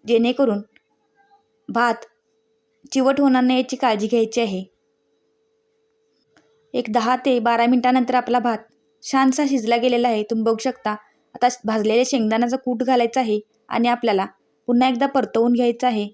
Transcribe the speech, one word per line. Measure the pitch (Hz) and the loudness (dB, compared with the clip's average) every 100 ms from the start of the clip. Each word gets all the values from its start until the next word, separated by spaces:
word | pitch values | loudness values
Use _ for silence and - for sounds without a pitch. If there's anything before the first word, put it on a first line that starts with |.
| 214 | 0
जेणेकरून | 226 240 254 269 202 - _ _ _ _ _ _ _ _ _ - | 0 0 0 0 -2 -8 _ _ _ _ _ _ _ _ _ -8
भात | 226 240 226 - _ _ _ _ _ _ _ - | -2 0 -2 -8 _ _ _ _ _ _ _ -6
चिवट | 262 262 277 | 0 0 2
होणार | 277 254 | 2 4
नाही | 254 254 | 2 0
याची | 254 254 | -2 -2
काळजी | 254 214 214 | -2 0 0
घ्यायची | 240 220 226 | 0 0 -2
आहे. | 226 190 190 _ _ _ _ _ _ _ _ _ _ _ _ _ _ _ _ _ _ _ _ | -4 -6 -10 _ _ _ _ _ _ _ _ _ _ _ _ _ _ _ _ _ _ _ _
एक | 247 240 | -6 -2
दहा | 226 226 254 | -2 0 0
ते | 269 247 | 0 2
बारा | 220 233 233 | 2 2 2
मिनिटानंतर | 254 247 262 247 247 | 2 2 2 2 0
आपला | 240 247 | 0 -2
भात | 233 214 - _ _ _ | 0 -4 -8 _ _ _
छानसा | - 269 269 262 285 | -4 0 2 2 0
शिजला | 269 220 233 | 0 0 0
गेलेला | 247 240 240 | 2 2 0
आहे, | 220 | -2
तुम्ही | 208 226 | -2 -2
बघू | 220 220 | 0 -2
शकता. | 262 233 214 214 _ _ _ | -4 -6 -8 -8 _ _ _
आता | - 247 - 208 | -2 -2 -2 -4
भाजलेल्या | 220 208 226 254 | -2 2 2 2
शेंगदाण्याचा | 269 214 220 240 254 | 0 0 0 0 -2
कूट | 254 233 | -4 -4
घालायचा | 240 254 233 262 | 0 2 2 0
आहे | 233 214 - _ - | -2 -2 -6 _ -8
आणि | - 240 | -2 0
आपल्याला | 240 233 196 190 _ _ _ - | 0 0 -2 -2 _ _ _ -2
पुन्हा | 240 254 | 2 2
एकदा | 240 277 | 0 0
परतवून | 277 208 226 240 | 0 -2 0 2
घ्यायचं | 240 240 233 254 | 2 0 0 -2
आहे. | 220 208 | -2 -6